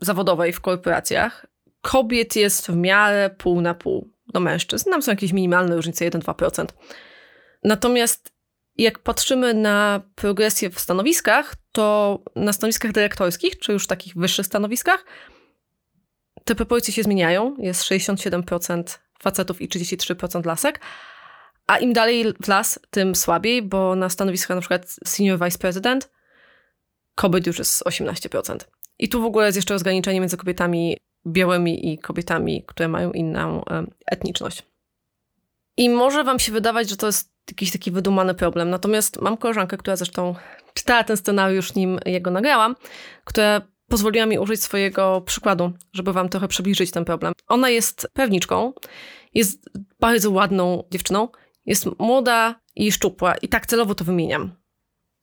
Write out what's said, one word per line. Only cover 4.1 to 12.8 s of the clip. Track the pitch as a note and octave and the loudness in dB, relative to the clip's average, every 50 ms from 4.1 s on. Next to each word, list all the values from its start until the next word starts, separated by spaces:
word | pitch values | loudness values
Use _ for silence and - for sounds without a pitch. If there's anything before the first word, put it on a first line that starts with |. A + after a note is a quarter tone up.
| _ _ _ - - | _ _ _ -6 -2
do | F3+ | 0
mężczyzn. | F3+ E3 - F3 - - A3+ A3 - F#4+ | 0 0 0 0 -2 -4 -4 -4 0 0
Tam | F#4 D#4 C#4+ | 0 2 2
są | B3+ G3+ | 0 0
jakieś | G3 G3+ E3+ F3+ | 0 0 0 0
minimalne | G3 F#3 F3 F3 F3+ F3+ F3 E3+ | 2 2 4 4 4 4 4 2
różnice, | E3 D#3+ E3+ E3 - E3+ | 0 -2 -4 -4 -2 -2
jeden, | E3+ E3+ E3+ | -2 -2 -2
dwa | - - D#3+ | -4 -4 -2
procent. | - E3+ - - - D#3+ - - _ - - - - - - - - - - _ _ _ _ _ _ - | -2 -2 -2 0 -2 -6 -6 -8 _ -20 -20 -20 -20 -20 -20 -20 -20 -20 -20 _ _ _ _ _ _ 0
Natomiast | G#3 G#3+ G#3 - B3 B3 B3 A#3 A#3 - - _ - - _ _ _ _ _ _ _ _ | 2 2 2 2 2 2 2 2 0 0 -4 _ -14 -20 _ _ _ _ _ _ _ _
jak | - A3 A3 G#3+ - | 2 2 2 2 0
patrzymy | - - A3+ - - - C4+ B3+ B3+ B3 A#3 | -4 -4 -2 -2 0 0 2 2 2 2 2
na | G#3+ G#3+ G#3 G#3 G3+ G#3 G#3 G3+ G3+ G3+ - _ | 2 2 4 4 4 4 2 0 -2 -4 -8 _
progresję | - - G3+ G3+ F#3 G#3+ G#3+ G#3+ - G#3+ F3+ | -4 -2 -2 0 2 2 0 0 0 -2 -4
w | F3 - | -4 -6
stanowiskach, | - - F3 F#3 G3+ D4+ E4 - - A3+ G#3+ C4+ D4 - - - _ _ - | -4 -2 0 0 2 2 2 2 2 4 4 2 2 0 -6 -18 _ _ -2
to | A3+ G#3+ G#3 G#3 G#3 G#3 G3+ G3+ - - - - | 0 2 2 4 2 2 2 0 -2 -6 -10 -6
na | - G3+ G#3 G3+ | -2 0 0 0
stanowiskach | - - A3 A3+ - | 0 0 -2 -2 -2